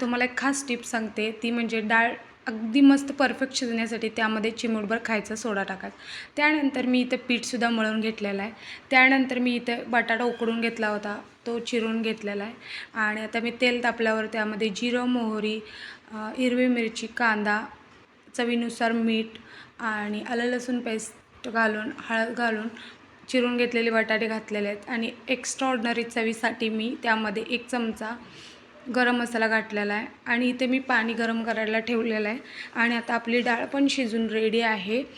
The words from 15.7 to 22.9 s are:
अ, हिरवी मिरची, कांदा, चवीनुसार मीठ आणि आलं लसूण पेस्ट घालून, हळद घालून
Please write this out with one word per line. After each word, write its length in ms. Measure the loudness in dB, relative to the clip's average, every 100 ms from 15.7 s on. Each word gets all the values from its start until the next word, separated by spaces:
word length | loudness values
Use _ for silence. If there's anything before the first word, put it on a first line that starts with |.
| -16 -16 -18 -14
अ, 40 | -10 -8 0
हिरवी 300 | 2 4 4
मिरची, 400 | 4 0 -4 -8
कांदा, 540 | 0 2 4 2 0 -2 -14 -20 -20 -20 _ -16
चवीनुसार 580 | -2 0 2 0 0 2
मीठ 340 | 2 2 2 -2 -8 -18 -20 -20 -8
आणि 440 | -4 -2 -4 -4 -4
आलं 140 | -2
लसूण 360 | 0 -2 -2 -2
पेस्ट 720 | -2 -4 -6 -14 -20 -14 -4
घालून, 400 | 2 2 2 -6 -8
हळद 360 | -4 -2 0 0
घालून 320 | 0 0 -4 -8 -16